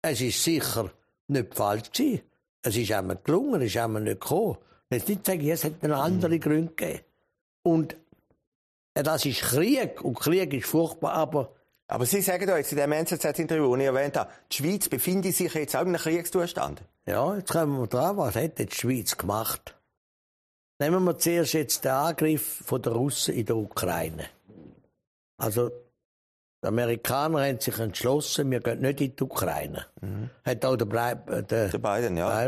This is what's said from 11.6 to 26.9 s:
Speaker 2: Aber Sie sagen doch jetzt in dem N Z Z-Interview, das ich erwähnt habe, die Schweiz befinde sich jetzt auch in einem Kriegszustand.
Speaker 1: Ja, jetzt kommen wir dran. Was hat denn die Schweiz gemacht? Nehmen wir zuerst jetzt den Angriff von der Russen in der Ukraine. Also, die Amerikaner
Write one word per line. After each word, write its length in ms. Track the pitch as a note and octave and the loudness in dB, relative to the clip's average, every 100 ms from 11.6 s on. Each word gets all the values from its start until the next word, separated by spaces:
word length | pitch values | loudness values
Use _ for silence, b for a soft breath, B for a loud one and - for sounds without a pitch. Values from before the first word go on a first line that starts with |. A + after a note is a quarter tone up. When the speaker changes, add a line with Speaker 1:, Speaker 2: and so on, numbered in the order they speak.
| b b - | b b -6
Speaker 2:
Aber 200 | A2 - | -2 2
Sie 160 | G3+ | 2
sagen 240 | F#3+ F3+ G3 | 2 0 2
doch 100 | E3+ | 2
jetzt 160 | C#3 | 2
in 60 | D3 | 0
dem 140 | C#3+ | 2
N 140 | D3+ E3 | 2 0
Z 140 | E3+ | 0
Z-Interview, 500 | D#3 D3 D#3+ D#3+ C#3 | -2 -2 0 2 4
das 80 | B2 | 4
ich 60 | C3+ | 4
erwähnt 300 | C3 C#3+ D3+ | 2 0 -2
habe, 140 | G#2+ B B | -4 B B
die 60 | - | -2
Schweiz 320 | C#3+ G3+ - | 0 0 -2
befinde 440 | C3 - F#3 F#3 | 0 0 0 0
sich 200 | - F3 | 0 0
jetzt 220 | D#3+ D3 C3 | -2 -2 0
auch 60 | |
in 60 | F3+ | 0
einem 80 | E3+ | 0
Kriegszustand. 840 | D#3+ E3+ E3 F#3 F3 - - D2 - _ - | 0 0 0 0 0 -2 -4 -6 -16 _ -4
Speaker 1:
Ja, 300 | F#2+ D3 G3+ | 0 0 -2
jetzt 160 | F#3 | -2
kommen 260 | E3+ D3+ C#3 | 0 0 0
wir 80 | A#2 | 0
dran. 300 | B2 D#3 G3+ | 0 2 0
Was 200 | C#3 A2 | 0 0
hat 220 | D#3 - | -2 -4
denn 100 | G#2 | -6
die 60 | |
Schweiz 420 | - A#2 B2+ F#2+ - | -2 -2 -2 -2 -4
gemacht? 600 | F2+ G#2 A2 - - - _ _ _ _ _ _ _ _ _ _ | -2 -2 -2 -8 -10 -20 _ _ _ _ _ _ _ _ _ _
Nehmen 240 | C#3+ F#3 | 2 4
wir 140 | F3+ E3 | 2 2
zuerst 340 | E3 E3+ D3+ | 2 2 2
jetzt 320 | D#3+ C#3 - | 0 0 -2
den 80 | C3+ | 0
Angriff 720 | C3 D#3 D#3+ D#3+ D3+ - - | 2 0 2 2 2 -2 -8
von 160 | - B2+ | -4 -2
der 100 | - | 0
Russen 420 | A2+ C#3 - - | 0 0 0 -2
in 120 | - A2 | -2 0
der 100 | A2+ | -2
Ukraine. 720 | G#2 - F#2 E2+ E2 D#2 - _ _ - D#2 - _ _ _ _ _ _ | -2 -4 -2 -2 -4 -8 -14 _ _ -20 -20 -20 _ _ _ _ _ _
Also, 320 | A2+ G#2+ A#2+ - - _ _ _ _ _ _ _ | -2 0 -2 -4 -20 _ _ _ _ _ _ _
die 60 | G#2+ | -2
Amerikaner 800 | A2 A#2+ | 0 0